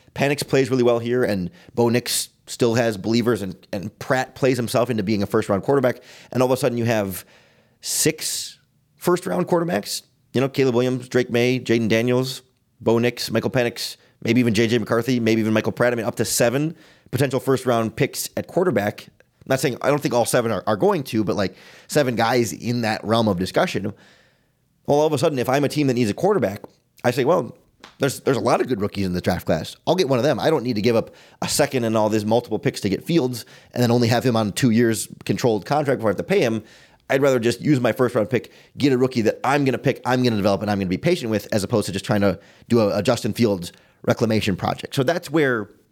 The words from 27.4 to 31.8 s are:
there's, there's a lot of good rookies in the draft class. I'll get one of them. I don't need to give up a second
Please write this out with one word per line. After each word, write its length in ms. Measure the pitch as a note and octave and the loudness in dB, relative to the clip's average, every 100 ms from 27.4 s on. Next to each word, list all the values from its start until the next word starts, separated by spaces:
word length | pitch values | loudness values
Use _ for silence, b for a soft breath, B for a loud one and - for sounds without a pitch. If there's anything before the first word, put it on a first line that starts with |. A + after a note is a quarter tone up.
| A#2 - _ _ - - | -2 -10 _ _ -20 -4
there's, 200 | C#3 - | -4 -2
there's 160 | - B2+ | -2 0
a 40 | |
lot 200 | A2 D3+ | 2 0
of 60 | F#4 | 0
good 140 | A#2 | -2
rookies 260 | G2+ G2+ G2 | -2 -2 -2
in 60 | |
the 80 | F2+ | -2
draft 260 | G2 F2 - | -2 -2 0
class. 300 | E2 - - - | -2 -4 -6 -2
I'll 80 | |
get 140 | E3+ C#3+ | 0 2
one 100 | C3 | 2
of 60 | |
them. 160 | C3+ A#2+ | 2 0
I 100 | D3 | 0
don't 140 | D#3 | 0
need 100 | A#2 | 0
to 80 | G#2+ | 0
give 140 | G#2+ A2+ | 2 2
up 180 | - B B B | 0 B B B
a 80 | - | -4
second 360 | - C#3+ C3 | 0 0 0